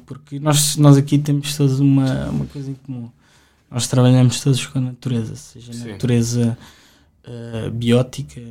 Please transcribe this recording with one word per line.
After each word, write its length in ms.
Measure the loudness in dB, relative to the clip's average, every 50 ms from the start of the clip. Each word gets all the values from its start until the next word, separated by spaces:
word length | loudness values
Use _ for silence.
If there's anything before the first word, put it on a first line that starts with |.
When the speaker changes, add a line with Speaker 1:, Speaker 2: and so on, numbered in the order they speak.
| -8
Speaker 1:
porque 340 | -14 -20 -20 -16 _ -12 -4
nós, 380 | -2 0 0 2 0 0 2
nós 180 | 4 6 8 8
aqui 220 | 6 4 2 0
temos 380 | 0 0 0 -2 -2 -2 -4 -2
todos 220 | 0 0 0 2 2
uma, 480 | 2 4 4 2 2 0 -2 -4 -4 -6
uma 160 | -6 -6 -6
coisa 260 | -6 -10 -12 -12 -12
em 40 | -12
comum. 340 | -14 -14 -14 -12 -12 -14 -14 -18 _ _ _ _ _ _ _ _ _ _ _
Nós 180 | -6 -6 -4
trabalhamos 520 | 0 2 4 4 6 6 6 6 4 2 2
todos 260 | 0 0 0 0 -4
com 120 | -6 -6 -6
a 20 |
natureza, 540 | -6 -6 -8 -10 -6 -4 -4 -4 -4 -6 -10
seja 360 | -16 -18 -20 -20 -20 -20 -16
a 40 | -16
Speaker 2:
Sim. 160 | -14 -12 -14
Speaker 1:
natureza, 680 | -8 -6 -2 0 2 2 2 0 0 0 0 0 -2 -4 -10 -20 -20 _ _ _ _ _ _ _ _ _ _
eh, 440 | -18 -16 -16 -14 -12 -10 -8 -8 -8
biótica, 720 | -6 -4 0 2 4 2 2 0 -6 -12 -14 -14 -16 -18 -20 -20